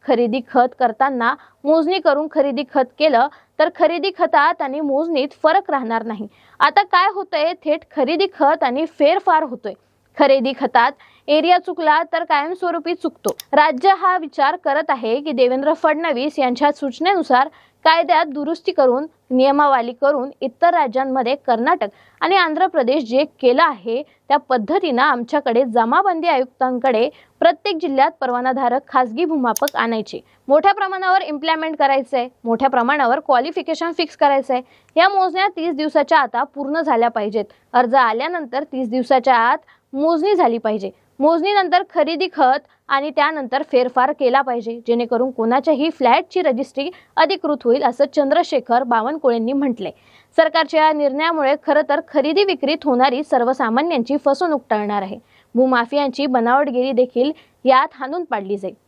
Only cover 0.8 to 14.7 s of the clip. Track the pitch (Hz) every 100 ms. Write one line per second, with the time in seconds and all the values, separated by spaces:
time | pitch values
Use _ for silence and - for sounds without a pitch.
0.8 | 233 220 269 262 233 294 _ _ 277 320
1.8 | 311 381 320 285 311 302 277 254 277 294
2.8 | 254 _ 302 233 277 - _ - 320 -
3.8 | 339 339 381 370 349 453 294 349 285 277
4.8 | 302 269 330 302 277 - 311 359 392 285
5.8 | 233 226 226 208 208 _ _ _ 294 302
6.8 | 403 359 381 392 381 320 320 359 302 311
7.8 | - - 262 320 392 - 285 311 254 254
8.8 | 320 _ 294 330 - 320 302 226 208 -
9.8 | _ _ _ - 285 269 226 254 277 247
10.8 | 240 277 _ _ - 302 330 359 359 359
11.8 | 311 302 330 330 339 294 302 359 359 339
12.8 | 330 349 330 _ - - - 285 302 254
13.8 | 381 381 370 370 320 - 277 359 311